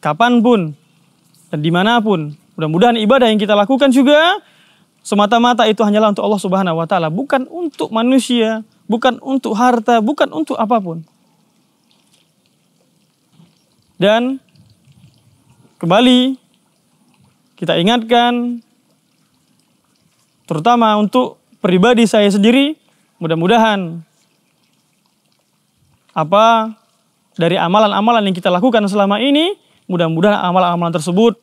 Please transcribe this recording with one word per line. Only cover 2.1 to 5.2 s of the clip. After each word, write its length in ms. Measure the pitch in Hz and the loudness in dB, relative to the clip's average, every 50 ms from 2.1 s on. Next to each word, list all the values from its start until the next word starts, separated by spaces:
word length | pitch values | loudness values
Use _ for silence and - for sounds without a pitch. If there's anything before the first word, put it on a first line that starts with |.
| 202 170 151 147 147 - _ _ _ - | -2 -2 -4 -8 -12 -16 _ _ _ -8
mudah-mudahan 400 | 156 156 156 170 185 240 233 233 | -6 -4 0 2 2 2 2 2
ibadah 300 | 214 202 247 269 247 226 220 | 0 2 2 2 4 2 2
yang 80 | 214 | 0
kita 160 | 202 202 214 | 0 0 2
lakukan 320 | 202 208 196 262 262 285 277 | 0 2 0 0 0 2 2
juga 540 | 247 262 269 240 294 294 320 349 381 415 - _ _ _ _ _ _ _ _ _ _ _ | 2 4 4 4 4 4 4 2 0 -2 -6 _ _ _ _ _ _ _ _ _ _ _
semata-mata 640 | _ - 220 202 | _ -6 -2 0